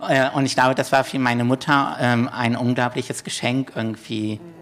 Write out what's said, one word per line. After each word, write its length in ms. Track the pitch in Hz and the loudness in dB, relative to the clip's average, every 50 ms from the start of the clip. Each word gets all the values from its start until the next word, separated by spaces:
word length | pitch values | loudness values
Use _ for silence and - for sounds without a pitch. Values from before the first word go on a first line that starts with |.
| - 214 | 0 2
Äh, 220 | 156 135 131 135 | 2 4 4 2
und 160 | - 143 139 | 2 0 0
ich 80 | 131 - | 0 2
glaube, 220 | - 127 127 131 | 2 2 2 2
das 160 | - 139 - - | 2 0 2 2
war 100 | 135 131 | 2 2
für 160 | - - 139 | 2 0 0
meine 240 | 131 123 120 120 120 | 0 2 2 2 2
Mutter, 540 | 120 131 131 - - 147 139 139 139 - - | 2 0 0 2 2 2 2 2 0 -2 -2
ähm, 280 | 139 123 120 117 120 131 | 0 2 2 2 2 0
ein 260 | - 110 123 117 117 | -2 -2 -2 -2 0
unglaubliches 680 | 117 127 120 123 123 123 123 123 139 123 - 123 - - | 0 0 0 2 2 0 0 0 -4 -6 -6 -8 -10 -8
Geschenk 480 | - - - - 123 123 131 135 - - | -8 -8 -2 -2 0 0 0 -2 -4 -6
irgendwie 640 | - 113 113 110 101 - - 113 107 107 107 107 107 - - - - | -6 -6 -6 -6 -8 -10 -8 -6 -4 -4 -4 -6 -6 -10 -18 -20 -20